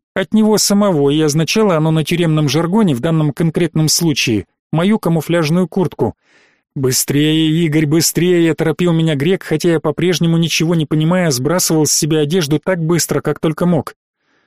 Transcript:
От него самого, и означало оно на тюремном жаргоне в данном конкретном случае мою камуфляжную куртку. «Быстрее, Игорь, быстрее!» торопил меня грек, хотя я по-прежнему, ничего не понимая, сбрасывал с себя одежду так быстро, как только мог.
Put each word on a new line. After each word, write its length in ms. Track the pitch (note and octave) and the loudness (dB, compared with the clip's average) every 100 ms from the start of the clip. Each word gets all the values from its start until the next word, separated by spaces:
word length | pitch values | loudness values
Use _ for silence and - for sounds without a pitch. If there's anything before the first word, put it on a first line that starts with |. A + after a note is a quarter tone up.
| _ - | _ -8
От 180 | F#3+ | -2
него 260 | G#3+ G#3+ G#3 | 0 2 2
самого, 500 | - G3+ G#3 D#3+ C#3 | 2 2 2 2 2
и 100 | D3 | 2
означало 560 | D#3 C#3+ D#3+ G#3+ G#3+ E3 | 0 0 0 0 0 2
оно 140 | D#3 | 2
на 140 | D#3+ | 0
тюремном 440 | D3 E3+ E3+ D#3 D3 | 0 0 0 2 0
жаргоне 460 | C#3+ E3+ G3+ G3+ | 0 0 2 2
в 60 | B2+ | 2
данном 340 | E3 D#3+ D3+ | 0 0 0
конкретном 560 | - E3+ E3+ F3 D#3+ D#3 | 0 -2 0 -2 0 0
случае 560 | - E3+ C3+ - G#2+ - _ _ | 0 0 0 0 -2 -4 _ _
мою 280 | D#3 F3+ A3 | -2 0 0
камуфляжную 680 | F3+ E3+ D3 E3+ D3+ E3+ F3+ | 0 -2 0 0 0 0 0
куртку. 480 | - F3+ - A2+ - _ _ _ _ _ - | -2 -2 -2 -4 -4 _ _ _ _ _ -4
«Быстрее, 720 | C3 B2+ - C#3+ D3+ D#3 D#3+ D#3 E3+ | -2 -2 -2 0 2 2 0 0 0
Игорь, 200 | D3+ D3+ | 0 0
быстрее!» 680 | E3 - - F3 F3 E3 D#3 | 0 0 0 2 2 2 0
торопил 380 | D#3+ D3+ F3+ | -2 0 0
меня 220 | E3 D#3+ D3 | 0 0 0
грек, 280 | D3 F#3 | 0 -2
хотя 300 | - D#3 F3 | -2 -2 0
я 60 | D#3+ | 0
по-прежнему, 580 | D#3 D3 E3+ F3 E3+ E3 | -2 -2 -2 0 0 0
ничего 360 | E3 - D#3+ | 0 0 0
не 140 | E3+ D3+ | 0 0
понимая, 420 | D3+ D#3+ F#3 E3+ | 0 0 0 0
сбрасывал 560 | B2 C3 F3+ - D#3+ D3 | -2 -2 -2 0 0 0
с 60 | |
себя 280 | - D3+ D#3 | 0 0 0
одежду 400 | D3 F#3 D3 D3+ | 0 0 0 -2
так 240 | - F#3 | -2 -2
быстро, 380 | D#3+ E3+ - D3 | 0 -2 0 -2
как 180 | D3+ D3 | -2 -2
только 280 | E3 D3+ F3+ | -4 -2 0
мог. 280 | E3 - - _ _ _ _ | 0 -2 -12 _ _ _ _